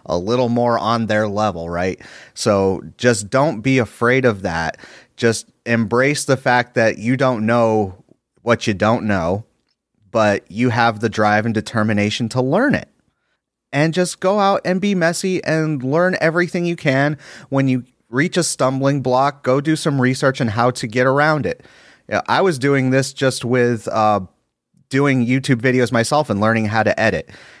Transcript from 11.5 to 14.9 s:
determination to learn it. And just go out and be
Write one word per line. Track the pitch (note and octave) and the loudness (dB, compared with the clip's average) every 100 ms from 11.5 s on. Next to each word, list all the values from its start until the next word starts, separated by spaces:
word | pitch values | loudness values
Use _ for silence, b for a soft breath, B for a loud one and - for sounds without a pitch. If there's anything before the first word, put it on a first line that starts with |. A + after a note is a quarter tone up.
determination | A2 G#2+ A2+ G#2+ G#2 G#2 - A2+ | -2 -4 -2 0 0 0 -2 -4
to | B2+ | -2
learn | B2+ E3+ C#4 | 0 0 0
it. | C#3 - _ _ _ _ _ _ _ _ | -2 -4 _ _ _ _ _ _ _ _
And | C#3 D#3+ | -2 0
just | D#3+ F3+ - | 0 -2 -2
go | F#3 G#3 | -2 2
out | G3 G3+ - | 2 0 0
and | F#3 | -2
be | G3+ | 0